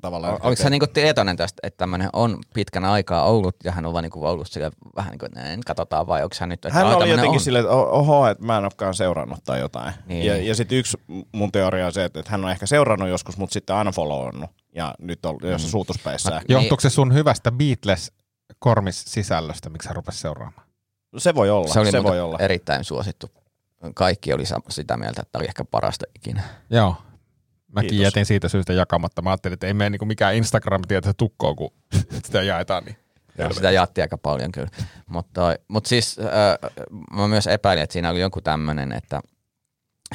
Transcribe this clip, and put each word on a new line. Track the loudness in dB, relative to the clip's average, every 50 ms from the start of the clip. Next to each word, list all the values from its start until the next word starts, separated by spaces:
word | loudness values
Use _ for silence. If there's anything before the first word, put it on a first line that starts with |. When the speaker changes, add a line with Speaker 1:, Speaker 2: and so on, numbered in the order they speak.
Speaker 1:
tavallaan | -10 -8 -6 -4 -4 -4 -4
Speaker 2:
O-, |
Speaker 1:
nyt | -2 0
Speaker 2:
oliko | 0 0
Speaker 1:
eteen. | 2 2
Speaker 2:
hän | 2
niinku | 2 2 0 0
tietoinen | 2 2 2 4 4 4 2 0 0 -2
tästä, | -2 -4 -6 -8 -10
että | -10 -6 -4
tämmönen | -4 -2 -2 -2 -4 -2 0
on | 0 0 0 0 -4 -8 _ -6
pitkän | -6 -4 -4 -4 -2 0
aikaa | 2 2 2 2 0 0 2 4
ollut | 4 4 4 4 0 -2 _ -6
ja | -6
hän | -4 -4 -4
on | -4 -4
vaan | -4 -4
niinku | -6 -6 -4 -2
ollut | -2 -2 -2 -4 -8
sillä | -8 -6 -6 -6 -8 _ -18 -14 -8
vähän | -8 -6 -6
niinku, | -8 -10 -12
että | -12 -12 -10
näin, | -10 -10 -8 -8 -6
katsotaan | -6 -4 -4 -4 -2 -2 -2 0 0
vai | 0 0 0
onks | -2 -4 -6
hän | -6 -6
nyt, | -6 -6 -6
että | -2 2 2
Speaker 1:
Hän | 4 6
Speaker 2:
"Aa, |
Speaker 1:
oli | 6 4
Speaker 2:
tämmönen | 6 4 4 4
Speaker 1:
jotenkin | 4 4 4 2
Speaker 2:
on"? | 2
Speaker 1:
silleen, | 2 2 2 4
että | 4 4
o-, | 4 4 4 4 4
oho, | 4 6 6 6 6 4
että | 4 0 0
mä | -2 0 0
en | 0
olekaan | -2 -4 -4 -4 -4 -2
seurannut | 0 0 0 0 -2 -4 -8 -10 -10 -6
tai | -4 -4 -4
jotain. | -4 -4 -6 -8 -8 -10 -10 -12 -10
Speaker 2:
Niin. | -8 -6 -2 0
Speaker 1:
Ja, | 0 0 0
ja | 0 0 0
sit | 0 0 0
yksi | 0 0 0 -2 -6 -8 _ -12
m-, | -14 -14 -14 _
mun | -4 -2 -2 0
teoria | 2 2 2 2 2 0 -2
on | -2 -2
se, | -2 -2
että, | -4 -4 -8
että | -10 -6
hän | -4 -4 -2
on | -2
ehkä | -4 -4 -2
seurannut | 0 2 4 4 4 2 0 0 -2
joskus, | -2 -4 -4 -6 -10 -8
mut | -8 -6
sitten | -6 -6 -4 -2 -2
unfollowannut | 0 0 -2 -2 -2 -2 -2 -2 -4 -6 -8 -10 -10 -12 -14 _ _ _ _ -10
ja | -8 -8 -8 -8 -10
nyt | -10 -12 -10 -8 -6
on | -8 -8 -6
jossain | -4 -4 -4 -4 -2 -2
Speaker 2:
Mm. |
Speaker 1:
suutuspäissään. | -2 -2 -2 -4 -6 -6 -6 -6 -6 -4 -4 -4 -4
Speaker 2:
Mä | -2 0 2
Speaker 3:
Johtuuko | 4 4 4 4 2 2
se | 2 2
Speaker 2:
niin. | 4
Speaker 3:
sun | 4 4 6 6
hyvästä | 4 4 4 2 2 0 -2
Beatles-kormis-sisällöstä, | 0 2 2 2 0 0 2 0 0 0 -2 -8 _ _ _ _ _ _ _ -20 -8 0 2 4 4 4 2 0 -4 -6 -8 -8 -4 -4 -2 0 0 -2 -2 -4 -8 -10 -12 -14
miksi | -12 -12 -10 -10
hän | -10
rupesi | -8 -8 -8 -8 -8
seuraamaan? | -6 -8 -8 -8 -10 -14 -16 _ _ _ _ _ _ _ _ _ _ _ -8 -2
Speaker 1:
Se | 0 2 4
voi | 4 4 4
olla, | 4 4 4 4
Speaker 2:
Se | 4 4
oli | 4 4
Speaker 1:
se | 4 4
Speaker 2:
muuten | 4 2
Speaker 1:
voi | 2 2
olla. | 0 -2 -2 0
Speaker 2:
erittäin | 0 2 0 0 0 0 -2 -2 -2
suosittu. | -4 -4 -4 -4 -6 -8 -10 -12 -18 _ _ _ _ _ _ _ _ _ _ -16 -10 -2
Kaikki | 0 0 0 0 0 -2 -4 -2
oli | -2 -2
sa-, | -4 -6 -6 -8 -8
sitä | -10 -8 -6 -6 -6 -6
mieltä, | -6 -8 -8 -8
että | -10 -10 -8 -8
oli | -8 -8
ehkä | -8 -8 -8
parasta | -4 -2 -2 -2 -2 -4 -6 -10 -12 -14
ikinä. | -12 -10 -6 -6 -6 -6 -8 -10 -16 _ 0
Speaker 3:
Joo. | 2 4 4 4 2 -2 -8 -20 -20 _ _ _ _ _ _ _ _ _ _ _
Mäkin | -4 -2 -2 0
Speaker 1:
Kiitos. | 2 4 4
Speaker 3:
jätin | 4 4 4 2
siitä | 2 2 2 2 0
syystä | 0 0 0 2 2
jakamatta. | 2 2 2 2 0 0 -2 -4 -2
Mä | -2 0
ajattelin, | 0 0 -2 -4 -6
että | -4 -2 -2
ei | 0
mene | 2 2 0
niinku | 0 -2 -4
mikään | -4 0 2 2 2 4
Instagram-tieto | 2 2 2 0 0 0 0 -2 0 0 0 0 0 2 0 0
tukkoon, | 2 0 -2 0 0 -2 -2 -2
kun | -2 -6 -8 _ _ _ -2 0 0
<laughs> | 0 -2 -6 -10 -6
sitä | -2 0 0 2
jaetaan. | 2 0 0 -2 -2 -2 -4 -4
Niin | -8 -14 -18 _ _ _ _ _ _ _ -6
Speaker 2:
Joo, | -4 -4 -2
sitä | 0 2 4
jaettiin | 4 4 4 2 0 -2 -4
aika | -4 -4 -4
paljon | -2 -2 -2 -2 -2 -6
kyllä. | -6 -6 -8 -8 -8 -8 -10 -10 -10 -16 -14 -10
Mut | -8 -8 -8 _ -2
toi, | 0 2 2 2 0 _ -4
mut | -4 -2 0
siis, | 2 2 2 0 0 -4 -6
äh, | -4 -2 2 4 4 4 4 2 -2 -10 -12 -12 -14 -14 -14 -16 -16 -10
mä | -4 0 2 2
myös | 2 2 2 2
epäilin, | 0 2 2 2 2 2 0
että | -2 -2
siinä | -2 -2 0
oli | 0 0
joku | 0 -2 -2 -2
tämmönen, | -2 -2 0 0 0 -2 -2 -2 -4 -4
että | -6 -8 -8 -8 -8 -8 -8 _ _ _ _ _ _ _ _ _ _ _ _ _ _ _ -18 -8 -2